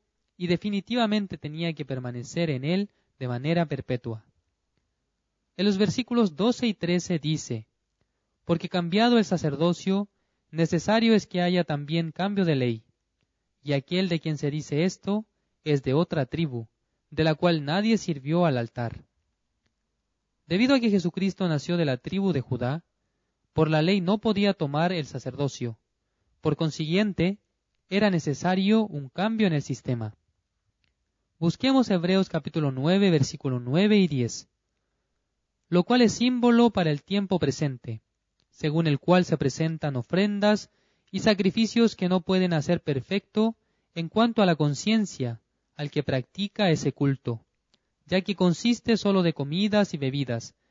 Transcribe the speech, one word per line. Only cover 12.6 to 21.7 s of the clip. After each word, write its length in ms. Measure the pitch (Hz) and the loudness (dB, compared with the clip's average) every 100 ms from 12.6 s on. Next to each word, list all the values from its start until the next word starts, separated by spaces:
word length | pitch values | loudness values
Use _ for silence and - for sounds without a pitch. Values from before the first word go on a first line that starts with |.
| 123 113 - _ _ _ _ _ _ _ | 0 -2 -8 _ _ _ _ _ _ _
Y 120 | 139 | -4
aquel 340 | 143 - 175 190 | -4 -2 -2 0
de 100 | 170 | -2
quien 180 | 160 151 | -4 -4
se 140 | 147 | -4
dice 320 | 147 143 147 | -4 -4 0
esto 440 | 185 - - 208 220 _ _ _ | 0 -2 -4 -4 -6 _ _ _
es 220 | - 147 | -2 0
de 100 | 131 | 2
otra 320 | 135 175 165 131 | 0 0 -2 -4
tribu, 400 | 156 165 123 113 _ _ _ _ | -2 -4 -4 -10 _ _ _ _
de 120 | 147 | -2
la 140 | 160 156 | 0 2
cual 280 | 175 165 | 2 0
nadie 340 | 143 175 214 226 | 0 -2 2 0
sirvió 480 | - 147 131 165 175 | 0 -6 -2 0 2
al 120 | 127 | 2
altar". 460 | 117 - 117 - - _ _ _ _ _ _ _ _ _ _ _ _ _ - | -2 -6 -8 -8 -18 _ _ _ _ _ _ _ _ _ _ _ _ _ -4
Debido 280 | 180 254 | 0 4
a 60 | 277 | 4
que 80 | 233 | 4
Jesucristo 580 | 196 175 - 190 - 180 | 2 0 -2 -2 0 0
nació 300 | 151 - | -2 0